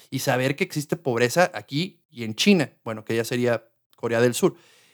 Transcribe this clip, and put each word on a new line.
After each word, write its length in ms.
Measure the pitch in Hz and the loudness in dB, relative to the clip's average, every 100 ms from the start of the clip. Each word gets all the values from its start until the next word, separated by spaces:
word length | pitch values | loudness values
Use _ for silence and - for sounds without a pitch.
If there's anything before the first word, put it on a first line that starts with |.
| - | -10
y 100 | 131 | -6
saber 360 | 139 123 131 147 | -2 0 0 -2
que 80 | |
existe 320 | - 151 143 165 | -6 -6 -6 -4
pobreza 540 | 135 117 120 170 180 | -2 0 2 2 0
aquí 460 | 107 - 139 190 - _ | -2 -6 -4 -4 -8 _
y 140 | 117 | -10
en 100 | 110 | -8
China, 380 | 104 208 185 123 _ | 0 4 4 2 _
bueno, 200 | 117 110 | -10 -8
que 100 | - | -4
ya 100 | 113 | -4
sería 400 | 113 123 120 113 - _ _ _ | -2 0 0 0 -6 _ _ _
Corea 240 | 117 117 | -2 2
del 140 | 123 | 2
Sur. 220 | 117 175 - _ _ _ | 2 -2 -2 _ _ _